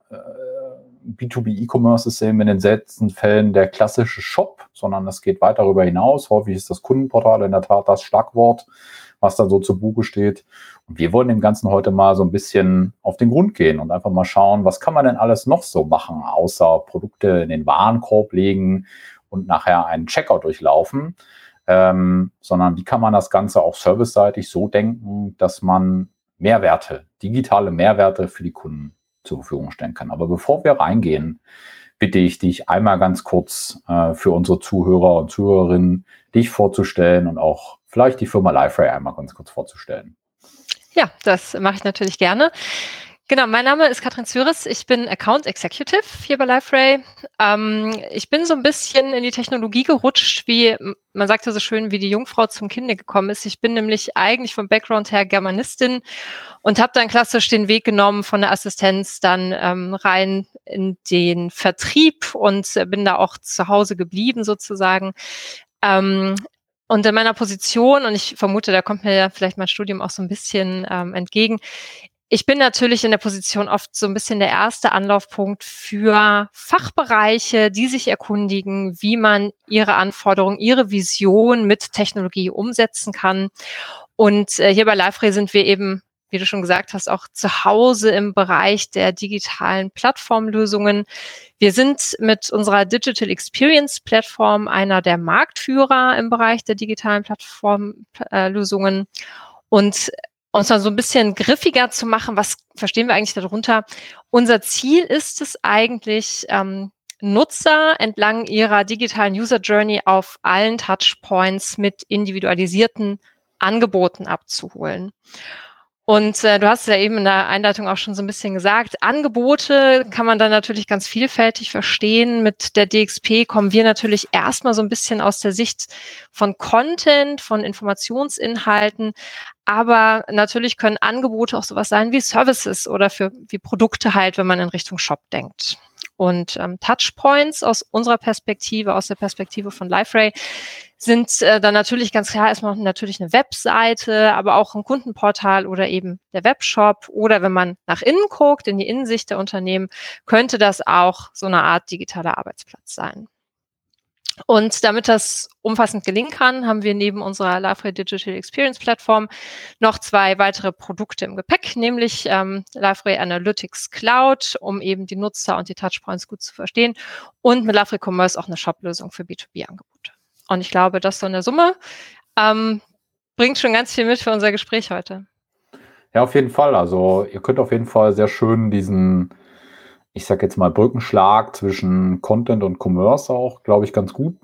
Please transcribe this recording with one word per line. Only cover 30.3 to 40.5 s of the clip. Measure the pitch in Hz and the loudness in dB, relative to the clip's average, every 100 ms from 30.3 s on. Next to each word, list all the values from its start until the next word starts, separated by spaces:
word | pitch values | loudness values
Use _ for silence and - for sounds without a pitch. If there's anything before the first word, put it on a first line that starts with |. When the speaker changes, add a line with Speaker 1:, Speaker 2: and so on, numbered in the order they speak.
| 87 - 147 | -2 0 2
Speaker 1:
wir | 151 | 2
reingehen, | 135 80 110 85 78 78 80 _ - - - - _ | 2 2 2 0 0 -4 -10 _ -20 -20 -20 -20 _
bitte | 98 92 | 0 4
ich | 90 - | 2 2
dich | 92 87 - | -2 -2 -2
einmal | 95 104 92 | 2 4 4
ganz | 92 92 | 2 0
kurz, | - 87 87 - - - - | -2 -2 -2 -8 -12 -14 -4
äh, | 85 82 | 0 0
für | 80 98 | 0 2
unsere | 87 90 90 | 2 2 0
Zuhörer | - 95 90 92 90 | -2 -2 2 4 6
und | 85 78 | 4 0
Zuhörerinnen, | - 101 98 87 90 90 90 - _ _ | -2 2 2 4 2 2 0 -4 _ _
dich | 117 117 | 0 0
vorzustellen | - 101 - 95 - 87 90 87 | 2 0 2 -2 2 4 4 2
und | 80 | 0
auch | 78 - - - _ | -2 -2 -8 -20 _
vielleicht | - 127 131 | 2 2 2
die | 107 | -2
Firma | 104 92 | 2 2
Liferay | 69 69 - 67 | 4 2 2 0
einmal | 65 69 | 0 -6
ganz | - 67 | -12 -14
kurz | - - | -18 -16
vorzustellen. | - - - - 110 - _ _ _ _ | -14 -14 -16 -14 -14 -14 _ _ _ _